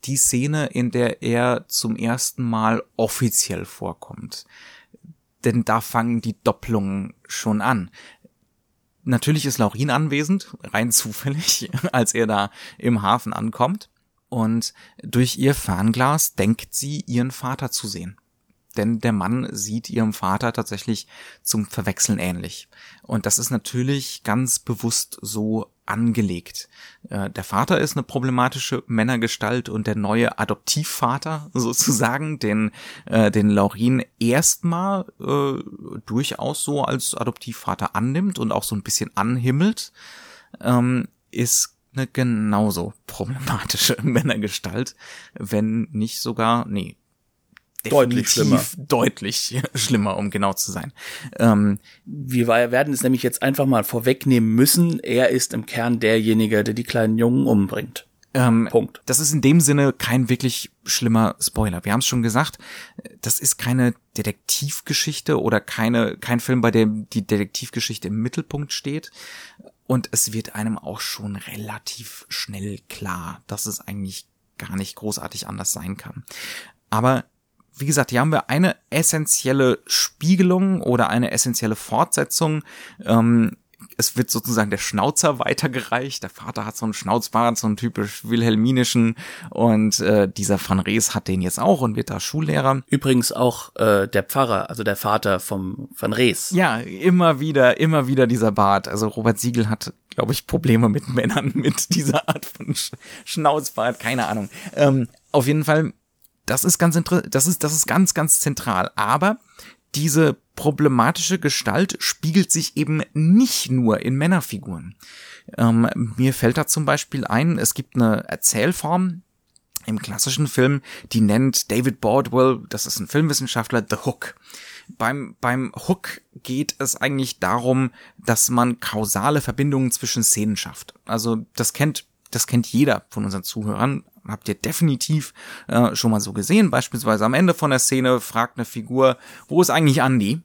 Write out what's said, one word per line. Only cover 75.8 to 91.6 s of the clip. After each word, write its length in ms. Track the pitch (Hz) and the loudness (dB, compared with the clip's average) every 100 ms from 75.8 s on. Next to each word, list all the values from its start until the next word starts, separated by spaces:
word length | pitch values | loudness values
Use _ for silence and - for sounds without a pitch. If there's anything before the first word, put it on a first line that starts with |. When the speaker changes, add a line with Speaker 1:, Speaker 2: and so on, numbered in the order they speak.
| 90 98 | -8 -12
Speaker 1:
kann. 260 | - - - - - - - _ _ | -12 -16 -16 -16 -14 -14 -16 _ _
Aber 340 | 107 123 131 - _ _ _ _ - | 2 4 2 -2 _ _ _ _ -8
wie 100 | 139 | -2
gesagt, 240 | 143 131 | 0 2
hier 100 | 120 | 2
haben 100 | 143 | 2
wir 200 | 151 - | 2 0
eine 260 | 139 185 - _ | 2 2 0 _
essentielle 920 | 147 165 156 151 - 131 135 127 110 - | 0 0 0 0 0 2 4 4 2 0
Spiegelung 960 | - - _ 156 185 180 180 190 185 | -2 -2 _ 2 6 6 4 2 0
oder 260 | - 123 104 | 2 2 2
eine 200 | 117 123 | 2 0
essentielle 460 | 113 127 120 113 107 | 0 0 0 -2 -4
Fortsetzung. 840 | - 113 165 - 143 - 160 156 - - - - | -4 0 0 0 0 0 0 -2 -6 -20 -20 -16
Ähm, 520 | - 113 117 117 110 - _ _ - - | 2 4 6 4 2 -2 _ _ -20 -4
es 200 | 113 - | -4 -2
wird 140 | 120 | -2
sozusagen 400 | - - 113 104 | -2 -2 0 0
der 80 | 104 | -2
Schnauzer 600 | - 107 110 - 165 131 | -2 0 0 2 0 0
weitergereicht. 840 | 123 147 147 131 117 120 135 - | -2 -2 -2 -4 -2 -2 -2 -8
Der 80 | 98 | -12
Vater 360 | - 113 123 107 | -12 -12 -8 -8
hat 100 | - | -6
so 80 | |
einen 80 | 113 | -6
Schnauzbart, 640 | 104 95 113 - 113 120 117 | -6 -2 -2 0 0 2 2
so 100 | 113 | -2
einen 100 | 104 | 0
typisch 480 | 120 - 104 - | -2 -2 -6 -6
wilhelminischen. 920 | 110 117 117 110 117 131 123 123 113 113 - - - | -2 0 2 2 2 2 2 2 2 0 -12 -16 -12
Und, 520 | - 117 110 107 101 | 0 2 4 2 2
äh, 280 | 92 104 98 | 2 4 2
dieser 300 | - 98 101 | 0 -2 -2
Van 200 | - 95 | 2 0
Rees 340 | 92 107 - | 2 0 0
hat 140 | 107 - | -2 -2
den 120 | 92 | -2
jetzt 180 | 90 | -2
auch 220 | - | 0